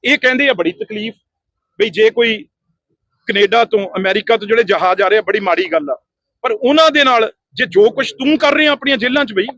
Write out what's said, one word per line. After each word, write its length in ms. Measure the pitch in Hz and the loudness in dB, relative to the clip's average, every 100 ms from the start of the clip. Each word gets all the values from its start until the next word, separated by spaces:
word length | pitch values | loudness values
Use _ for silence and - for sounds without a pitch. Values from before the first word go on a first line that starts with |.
ਇਹ 140 | 240 277 | 0 0
ਕਹਿੰਦੇ 300 | 254 254 285 | 0 0 0
ਆ 40 | |
ਬੜੀ 200 | 254 170 | 0 -2
ਤਕਲੀਫ 420 | 190 214 214 220 - _ _ _ _ _ _ | -4 -12 -10 -10 -12 _ _ _ _ _ _
ਬਈ 120 | 214 | -2
ਜੇ 200 | 165 220 | 2 2
ਕੋਈ 340 | 226 233 220 - _ _ _ _ _ _ _ - | 2 -2 -2 -10 _ _ _ _ _ _ _ -6
ਕੈਨੇਡਾ 380 | 196 202 226 | 0 2 2
ਤੋਂ, 240 | 233 220 190 190 | 2 0 -2 -4
ਅਮਰੀਕਾ 400 | 190 196 208 226 | -2 -2 0 -2
ਤੋਂ 120 | 208 | 0
ਜਿਹੜੇ 140 | 226 | -2
ਜਹਾਜ਼ 400 | 202 190 180 185 | 0 0 0 0
ਆ 60 | 196 | 2
ਰਹੇ 100 | 214 | 0
ਆ, 40 | |
ਬੜੀ 180 | 208 208 | 0 -4
ਮਾੜੀ 320 | 196 170 185 | -2 -2 0
ਗੱਲ 180 | 160 147 | -2 -4
ਆ, 60 | 127 _ _ _ _ | -8 _ _ _ _
ਪਰ 80 | 247 | -6
ਉਹਨਾਂ 400 | 214 247 302 320 | -2 0 4 4
ਦੇ 140 | 294 | 4
ਨਾਲ 280 | 277 240 220 - _ | 2 2 0 -6 _
ਜੇ 120 | - 247 | -6 -2
ਜੋ 240 | 175 214 | 4 4
ਕੁਛ 220 | 269 262 | 2 -6
ਤੂੰ 260 | - 262 302 | -4 -2 2
ਕਰ 160 | 294 | 2
ਰਿਹਾ 180 | 285 302 | 2 0
ਆਪਣੀਆਂ 240 | 285 277 269 | 0 -2 -2
ਜੇਲ੍ਹਾਂ 280 | 240 269 | 0 -2
'ਚ 80 | 269 | -2
ਬਈ 140 | 196 220 | -4 -4